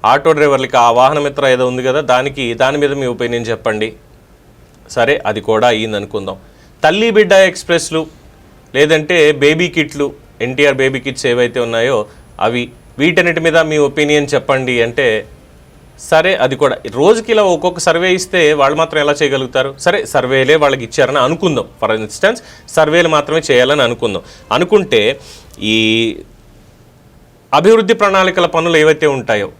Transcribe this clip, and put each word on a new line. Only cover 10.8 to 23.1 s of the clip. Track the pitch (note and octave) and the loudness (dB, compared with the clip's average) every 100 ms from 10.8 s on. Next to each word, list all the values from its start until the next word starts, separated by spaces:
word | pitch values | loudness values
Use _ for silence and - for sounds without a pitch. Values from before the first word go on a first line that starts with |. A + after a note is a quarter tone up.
| C3+ C3 | -2 -2
కిట్స్ | C3 C3 C3 | -8 -6 -2
ఏవైతే | A#2+ B2 B2 | 0 -2 -2
ఉన్నాయో | A#2 A2+ B2 B2 G#2 - - - | -4 -2 0 -2 -4 -14 -20 -4
అవి, | A2+ A#2+ A#2+ - - - | -2 -2 -6 -12 -20 -2
వీటన్నిటి | D3+ F3 F3 E3 | 0 2 0 0
మీద | E3 D#3+ | 0 2
మీ | D#3+ D3+ | 2 0
ఒపీనియన్ | C#3+ C#3 D3 D3+ C#3 | 0 0 0 0 0
చెప్పండి | C#3 - C3 B2+ B2 | -4 -2 -2 -2 -2
అంటే, | A#2 A#2+ C3 G#2+ - - - - _ _ - - | -2 0 0 -2 -6 -20 -20 -20 _ _ -20 -20
సరే, | - D#3+ F3 F#3+ | 0 2 2 0
అది | B2+ C3+ | -2 0
కూడా. | C#3+ A#2 A2+ | -2 -2 -8
రోజుకి | A2+ E3 A3+ A3+ | 0 2 2 2
ఇలా | A3 | 0
ఒక్కొక్క | G3+ E3 F3+ F3 | 2 0 -2 -2
సర్వే | F3 E3 F#3 | -2 0 0
ఇస్తే | F#3 F#3 F#3 D3+ | -2 -2 0 2
వాళ్ళు | D3+ C#3 D3 | 2 0 0
మాత్రం | D#3+ D#3 | -2 0
ఎలా | D3 | -2
చేయగలుగుతారు? | D3 D3 C3+ B2+ C3 C3+ C3+ | 0 -2 -2 -2 -4 -4 -2
సరే, | F3 G3 - | -2 -2 -2
సర్వేలే | C#3 B2 C3+ C3 D#3 | -2 0 0 2 2
వాళ్ళకి | C#3+ C3+ | 2 0
ఇచ్చారని | A2+ - B2+ C#3+ | -4 0 0 2
అనుకుందాం. | B2+ E3+ F#3 C3+ - - | 0 0 -2 -2 -6 -6
For | - A2 | -4 -4
instance, | G#2+ - G3 B3 - - - | -6 -2 -2 -2 -12 -20 -6
సర్వేలు | - D3+ E3 | 0 2 2
మాత్రమే | E3+ | 2